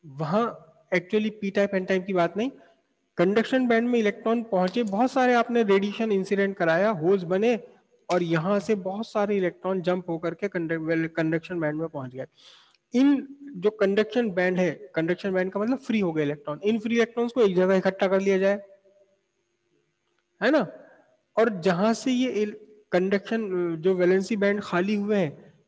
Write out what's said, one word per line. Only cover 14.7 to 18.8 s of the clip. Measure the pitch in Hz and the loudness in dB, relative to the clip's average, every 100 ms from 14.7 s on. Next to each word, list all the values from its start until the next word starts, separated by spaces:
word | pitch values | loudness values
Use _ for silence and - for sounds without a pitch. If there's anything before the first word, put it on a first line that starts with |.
| 143 - - | -2 -8 -4
conduction | 165 180 202 | -2 -2 -2
band | 185 185 | -2 -2
का | 196 | -4
मतलब | 214 269 | -4 -4
free | - 220 | -2 0
हो | 185 | 0
गए | 160 | 0
electron, | 147 147 - 151 | -2 -4 -8 -4
इन | 202 226 | -2 -2
free | 220 233 | 0 0
electrons | 226 233 233 | 0 0 -4
को | 254 | 2
एक | 208 180 | 2 4
जगह | 185 190 | 4 4
इकट्ठा | 190 190 196 | 2 0 0
कर | 190 | 2
लिया | 196 190 | 2 2
जाए, | 190 208 - - | 2 0 -6 -20